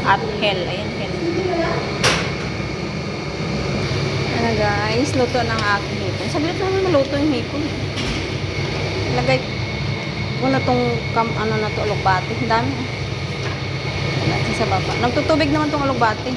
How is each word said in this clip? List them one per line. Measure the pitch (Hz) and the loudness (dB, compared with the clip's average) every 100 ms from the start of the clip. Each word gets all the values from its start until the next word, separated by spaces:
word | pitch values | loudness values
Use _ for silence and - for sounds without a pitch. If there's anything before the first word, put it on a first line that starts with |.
At | - 202 220 208 | 4 2 2 0
hell. | 208 185 165 | 0 0 -2
Ayan, | 175 214 - | -4 -4 -4
hell. | - - 339 349 359 339 339 339 - - - - - - - - - - - - - - - - - - - - - - - - - 240 | -4 -2 -2 0 0 0 0 0 -2 0 0 2 -2 -4 -4 -4 -4 -4 -4 -4 -6 -6 -6 -4 -2 -2 -2 -2 0 0 0 0 0 2
Ano | 233 214 | 2 2
guys, | 208 208 214 226 285 262 | 2 2 2 2 2 2
luto | 240 247 | 2 2
ng | 233 226 | 0 2
aking | 208 202 202 208 | 2 2 0 -2
hipon. | 196 185 269 | -2 -2 -2
Saglit | 320 311 359 | 0 0 0
lang | 381 381 | 0 2
maluto | 370 294 269 285 | 4 4 2 2
yung | 302 | 2
hipon. | 247 226 - - - - - - - - - - - - - - - 269 247 | 2 -2 -2 -2 -2 -2 -2 -2 -2 -2 -4 -2 -2 -2 -2 -2 -2 0 0
Lagay | 247 254 226 196 - - - - - - - - | 2 2 0 -4 -4 -2 -2 -4 -4 -4 -4 0
ko | 262 | 2
na | 269 | 2
tong | - 247 240 233 - 226 | 2 2 2 0 -2 0
kam-, | 226 220 | 0 0
ano | 214 220 | 0 0
na | 208 | 0
to, | 214 | 0
alokbate. | 214 190 - 185 185 226 | 0 2 2 2 0 -2
Ang | 233 | 2
dami. | 226 254 262 254 - - - - - 131 - - - - - 160 170 | 2 2 -2 -4 -4 -4 -4 -4 -4 -4 -4 -4 -4 -2 -2 0 0
Wala | - - - | 2 2 0
sa | 208 214 | 0 2
baba. | 196 - - | 2 2 2
Nagtutubig | 240 294 262 320 302 | 2 2 2 4 4
naman | 311 302 | 4 2
tong | 294 | 2
alokbate. | 277 247 226 214 247 | 0 2 2 2 -4